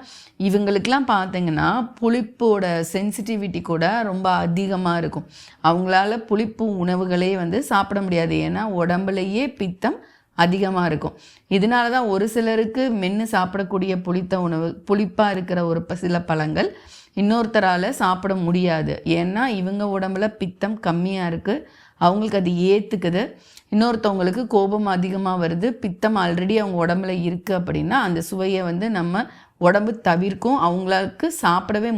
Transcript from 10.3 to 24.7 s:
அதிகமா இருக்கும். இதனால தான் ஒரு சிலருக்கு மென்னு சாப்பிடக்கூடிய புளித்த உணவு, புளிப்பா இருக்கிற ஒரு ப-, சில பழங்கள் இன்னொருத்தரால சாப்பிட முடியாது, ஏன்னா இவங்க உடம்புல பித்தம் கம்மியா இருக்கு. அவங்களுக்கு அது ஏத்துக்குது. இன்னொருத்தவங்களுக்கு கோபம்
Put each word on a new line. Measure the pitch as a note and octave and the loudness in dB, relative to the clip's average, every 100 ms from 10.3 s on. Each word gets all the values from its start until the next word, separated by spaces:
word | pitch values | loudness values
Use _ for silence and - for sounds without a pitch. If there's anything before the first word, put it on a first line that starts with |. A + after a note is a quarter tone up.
| - | 0
அதிகமா | E3+ F#3+ G3 F#3 F3 | 2 2 0 0 0
இருக்கும். | D#3 D#3 - - - - | -2 -4 -10 -20 -18 -2
இதனால | F#3+ G#3 B3 A#3 | 2 4 2 2
தான் | B3+ A#3 | 0 0
ஒரு | G3 G#3+ | 0 0
சிலருக்கு | A#3+ A3+ A3 A3+ A#3+ C4 | 0 0 2 0 0 0
மென்னு | A3+ F#3 G#3 A3 | 0 0 -2 0
சாப்பிடக்கூடிய | G#3 F#3 G3 F#3+ G3+ F#3+ F#3 | 0 0 -2 -2 -2 -2 -2
புளித்த | F3+ F3+ F3+ F#3 | -2 -2 0 -2
உணவு, | F3 D#3+ E3 - - | 0 -2 -4 -6 -2
புளிப்பா | G#3 G3+ F#3 G#3+ | 0 0 0 0
இருக்கிற | F#3 F3+ F3+ E3+ | 0 -2 -2 0
ஒரு | E3 | -2
ப-, | E3+ F3 | -4 -4
சில | F3 F3 | -2 -2
பழங்கள் | F3 D#3+ D3+ D#3 F#4 - - - - - | 0 -2 0 0 -2 -4 -20 -20 -10 -2
இன்னொருத்தரால | G3+ A3+ A3+ A3+ F#3+ F3+ G3 | 2 2 2 2 2 2 0
சாப்பிட | C4+ G3 F3+ F#3+ F#3+ | 0 0 0 -2 -2
முடியாது, | E3+ F3+ F3+ D#3+ D3+ C#3+ D#3+ | 0 2 2 0 -2 -4 -2
ஏன்னா | E3 F3 G3+ C4 | 0 0 -2 -2
இவங்க | G3+ F3+ G3+ G#3 | -2 -4 -4 -2
உடம்புல | G3 F#3+ F#3+ G#3+ | -2 -2 -2 -4
பித்தம் | G#3+ F#3 F#3 G3+ G#3+ | -4 -8 -6 -6 -4
கம்மியா | F#3+ E3+ F#3 F#3+ F3 | -2 0 0 -2 -4
இருக்கு. | E3 F#3+ C#4 - - - - | -4 -2 -4 -6 -20 -18 0
அவங்களுக்கு | F3 G3 A3 G3 | 2 2 0 0
அது | F3+ F3 F3+ | 0 2 4
ஏத்துக்குது. | G3+ G#3+ G#3 F3 F3 B3+ - - - - | 4 2 -2 0 0 -2 -8 -20 -20 -2
இன்னொருத்தவங்களுக்கு | G#3 A#3 A3+ G#3+ F#3+ F3+ G3 A#3+ | 2 2 2 0 2 0 0 2
கோபம் | G#3+ G3 | 2 2